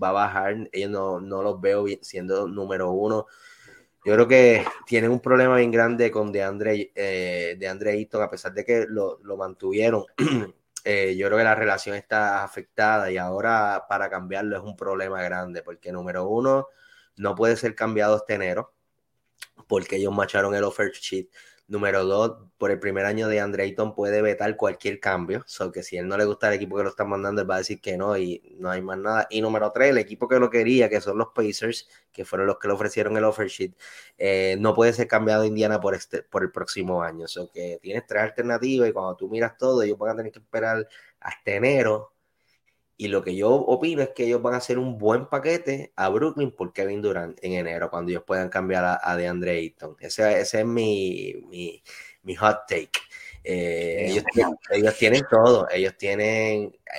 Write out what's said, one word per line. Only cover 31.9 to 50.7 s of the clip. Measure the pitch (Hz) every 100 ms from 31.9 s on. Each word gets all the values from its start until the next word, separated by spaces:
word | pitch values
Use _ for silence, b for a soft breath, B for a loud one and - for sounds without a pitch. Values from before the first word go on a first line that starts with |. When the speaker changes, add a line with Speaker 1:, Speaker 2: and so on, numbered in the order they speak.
| b b
Speaker 1:
que | -
fueron | 95 95 98
los | 98
que | 104
le |
ofrecieron | 101 104 113 104 110
el | 110
offer | 107 101
sheet, | - 95 - B B B _
eh, | 98 95 95 95
no | 110
puede | 113 117
ser | 117 117
cambiado | 110 110 107
a | 110
Indiana | 107 107 107
por | 98
este, | 92 - -
por | - 98
el | 95
próximo | 92 92 - 90 90
año, | 85 82 82
so | - 90
que | - 87 85
tienes | 92 104 -
tres | 104
alternativas | 110 - 120 117 127 131 117
y |
cuando | 98 95 90
tú | 95
miras | 110 117 117
todo, | 127 127
ellos | 107 104
van | 104
a | 113
tener | 110
que | 110
esperar | _ 113 113 110 107 B B B
hasta | - - -
enero. | 101 123 139 113 107 - _ _ _ _ _ _ _ _ _
Y | 104
lo | 98
que | 92 90
yo | 104
opino | 135 - 127 160 156
es | 131
que | - 120
ellos | 120
van | 117 123
a |
hacer | - 123
un | 131 117
buen | 104 117 123
paquete | 143 139 170 170 135 143 -
a | 95
Brooklyn | 104 156 143 135
por | - 90
Kevin | - 98 101
Durant | 104 92 85 80
en | 92
enero, | 90 85 85 85
cuando | 85 85
ellos | 87 -
puedan | 92 92
cambiar | 95 92 92
a, | 90 90
a | 87 87
DeAndre | 87 87 87
Ayton. | 85 82 _ 76 78
Ese, | 76 - 107 98
ese | 98 113
es |
mi, | 113